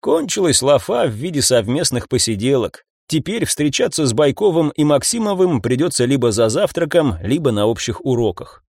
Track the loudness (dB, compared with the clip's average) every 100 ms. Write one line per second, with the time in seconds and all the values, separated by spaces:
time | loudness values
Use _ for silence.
0 | 0 0 0 -2 0 2 2 2 2 -2
1 | -2 -4 -6 -2 2 2 2 -2 -2 -4
2 | -2 -2 -2 -2 0 0 -2 -8 _ _
3 | _ -4 -2 -4 -4 -2 -2 0 -2 0
4 | -2 2 2 2 2 2 0 2 2 2
5 | 2 -2 -2 2 2 2 0 0 0 0
6 | 0 2 2 2 2 2 -2 -2 0 2
7 | 2 -2 -2 0 0 0 0 0 -6 -6
8 | -2 0 0 -4 -14 -20 _